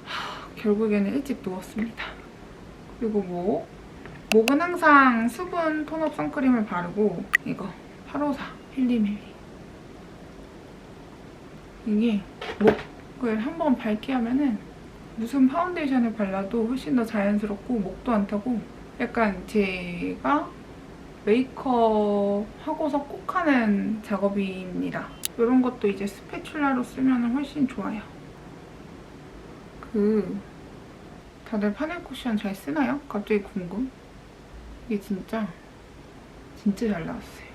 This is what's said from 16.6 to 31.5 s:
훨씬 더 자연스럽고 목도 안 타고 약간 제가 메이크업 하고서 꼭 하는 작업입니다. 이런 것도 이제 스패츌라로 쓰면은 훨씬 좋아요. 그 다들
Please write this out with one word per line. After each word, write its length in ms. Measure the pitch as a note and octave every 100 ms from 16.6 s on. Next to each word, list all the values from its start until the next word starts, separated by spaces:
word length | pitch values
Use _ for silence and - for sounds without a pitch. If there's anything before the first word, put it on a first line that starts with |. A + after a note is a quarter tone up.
| A3+
훨씬 300 | C4 D4+ C4
더 80 | A3
자연스럽고 760 | G#3+ G3+ G#3 G#3 G3+ - A#3+
목도 320 | F#3+ - -
안 160 | A3 G3+
타고 320 | G#3 B3+ A#3 - - - -
약간 420 | A#3+ - G#3+ F#3 F3+
제가 1000 | G#3+ F#3+ F#3 F3+ F3 F3+ F#3 C4 D4 - - - - - - - -
메이크업 1200 | - A#3 C4 - C4+ A#3+ A3+ G#3+ G#3 G3+ G3+ G3+ G#3+ -
하고서 360 | D4 D#4 D#4 C#4+
꼭 300 | C#4+ - -
하는 680 | F#4 E4 C4 A3 G3+ G3 G#3+
작업입니다. 1040 | - G3 G3 G3+ G3 F#3 F#3 F3+ F3+ D#3+ - - - -
이런 240 | A#3 B3+
것도 260 | B3 B3 G#3
이제 180 | G3 G3+
스패츌라로 800 | - - E4+ - D#4 C#4+ B3+
쓰면은 480 | A#3+ - C4 B3+ A#3+
훨씬 320 | B3+ C#4+ D4+ B3+
좋아요. 360 | - G3 G#3 - - - - - - - - - - - - - - - - - - -
그 440 | A3 G3+ A3 F3 G3+ - - - - - - - - - -
다들 240 | -